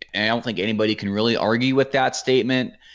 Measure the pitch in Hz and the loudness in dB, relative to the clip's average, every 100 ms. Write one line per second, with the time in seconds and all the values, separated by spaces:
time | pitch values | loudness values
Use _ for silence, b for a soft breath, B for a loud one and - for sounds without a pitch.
0 | - 98 107 117 120 92 104 107 107 107 | -10 -4 0 0 -2 -4 -2 0 0 0
1 | 101 101 113 113 101 117 131 131 135 135 | -2 0 0 2 2 2 2 2 2 0
2 | 127 - - 131 113 127 123 - B | 0 -2 0 2 2 0 -2 -8 B